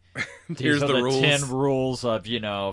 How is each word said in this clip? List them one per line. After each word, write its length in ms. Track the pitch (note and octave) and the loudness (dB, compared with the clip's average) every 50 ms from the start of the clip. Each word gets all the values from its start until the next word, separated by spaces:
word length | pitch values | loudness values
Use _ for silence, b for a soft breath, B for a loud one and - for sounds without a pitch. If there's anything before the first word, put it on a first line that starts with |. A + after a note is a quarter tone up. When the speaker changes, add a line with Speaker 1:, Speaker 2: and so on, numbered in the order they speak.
| _ | _
Speaker 1:
<laughs> 440 | _ - - - - - - - - | _ -10 -10 -10 -10 -12 -16 -14 -12
Speaker 2:
these 100 | E3 - | -8 -2
Speaker 1:
Here's 240 | B2+ D3+ D3 C#3+ C#3+ | 0 2 2 2 2
Speaker 2:
are 40 | |
Speaker 1:
the 60 | C#3+ C3+ | 2 2
Speaker 2:
the 100 | B2+ B2 | 2 2
Speaker 1:
rules. 160 | C3 C3+ C3+ | 2 2 4
Speaker 2:
ten 280 | D3 D3+ C#3+ C#3 C#3+ B2+ | 4 4 4 2 0 -2
rules 540 | B2+ C3 C#3 C#3 C3+ C3 C3 C3 B2+ - B2 | -2 0 2 2 2 2 0 0 -2 -2 -2
of, 220 | A#2+ A2 G#2+ F2+ | -2 -2 -2 -2
you 120 | G#2+ A#2+ A2+ | -4 -4 -4
know, 320 | G#2+ G#2 G2+ G2+ G2 G2 | -4 -4 -2 -2 -2 -4